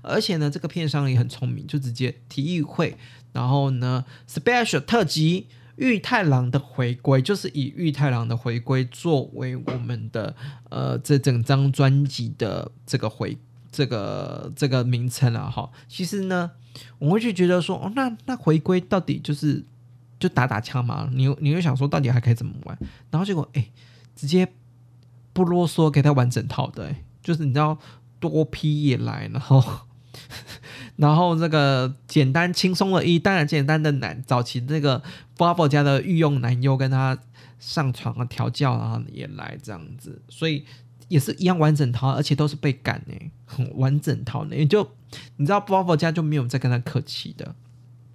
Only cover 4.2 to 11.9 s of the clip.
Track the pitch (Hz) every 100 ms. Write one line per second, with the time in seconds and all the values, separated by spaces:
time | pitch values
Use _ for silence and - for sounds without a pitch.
4.2 | - - 233 247 226 151 - 233 165 156
5.2 | 156 185 - - - - 262 214 - 247
6.2 | 165 131 123 139 - - 123 117 - 135
7.2 | 131 196 - 147 127 - 165 139 143 120
8.2 | 117 113 120 117 120 131 127 - 170 139
9.2 | 131 117 127 127 127 127 120 117 113 113
10.2 | 98 - 139 - - 127 131 123 - 143
11.2 | 139 120 120 139 139 131 135